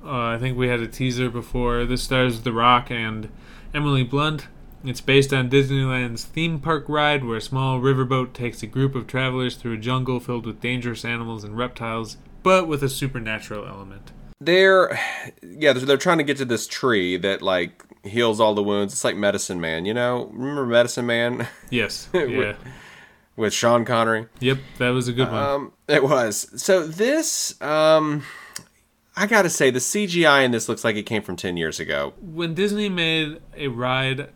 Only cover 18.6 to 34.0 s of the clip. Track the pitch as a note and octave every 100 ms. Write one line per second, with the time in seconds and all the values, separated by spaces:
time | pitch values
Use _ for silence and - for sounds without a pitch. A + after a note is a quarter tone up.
18.6 | G2+ G2+ G2+ - B2+ G2 G#2 G2 - F#2
19.6 | E2 D#2+ F#2 A#2 B2 B2 B2 - C3 D3
20.6 | B2 A#2 A#2+ - A#2+ A#2 A#2+ B2 A#2+ -
21.6 | - B2 G2+ - - F#3 C#3 A2+ G#2 G#2
22.6 | B2+ B2+ - - - _ _ - G#2+ -
23.6 | A#2+ A#2+ A2+ A#2 A2+ A2 A2+ - B2 C3+
24.6 | - - B2 B2+ B2 A#2+ C3 A2 C#3 C#3
25.6 | C3 _ - D3 C3+ C3+ A2+ G2+ - B2+
26.6 | - F#3 D#3+ E3 A3+ D#4 D#4 - - -
27.6 | C#3+ D3+ D#3 D#3 D#3 D3 C3 - - -
28.6 | - _ _ _ _ - G#3 A3+ F3 -
29.6 | C#3 B2 - G#3 G#3 E3+ D#3+ C#3 C3 A#2
30.6 | A2 A2 A#2 G#2+ G2+ A2 G2+ F2 G2 F2
31.6 | D#2+ D2 D#2+ D2 C#2+ - F3+ D#3+ E3+ D#3+
32.6 | G#3 G#3 G#3 F3+ E3 D#3+ D#3 D#3+ - -
33.6 | C#3+ A#2 B2+ C3